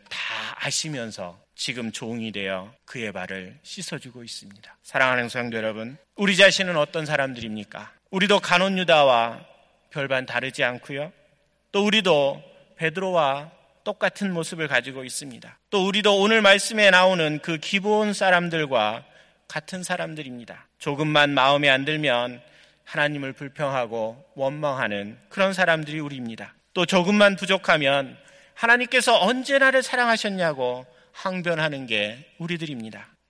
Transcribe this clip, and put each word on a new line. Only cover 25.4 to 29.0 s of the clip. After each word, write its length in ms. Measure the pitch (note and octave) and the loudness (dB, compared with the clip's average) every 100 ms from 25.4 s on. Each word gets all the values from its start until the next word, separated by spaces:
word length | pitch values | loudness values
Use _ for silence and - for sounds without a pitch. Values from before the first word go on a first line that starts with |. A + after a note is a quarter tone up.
| F#3+ | -2
사람들이 440 | F#3+ E3+ D#3+ D3 D#3 | 2 2 0 -2 -8
우리입니다. 540 | C#3+ C3+ A#2 A2 G2 _ _ | -10 -10 -10 -12 -16 _ _
또 100 | F#3 | -2
조금만 520 | F3 F#3+ F3 G#3 G3+ F#3+ | 2 2 4 6 6 4
부족하면 840 | G3 F#3+ - D#3+ C#3 C#3 C3+ - - - _ | 0 0 2 2 4 0 -2 -12 -20 -20 _
하나님께서 640 | - A#3 B3 B3 B3+ | -2 2 4 4 0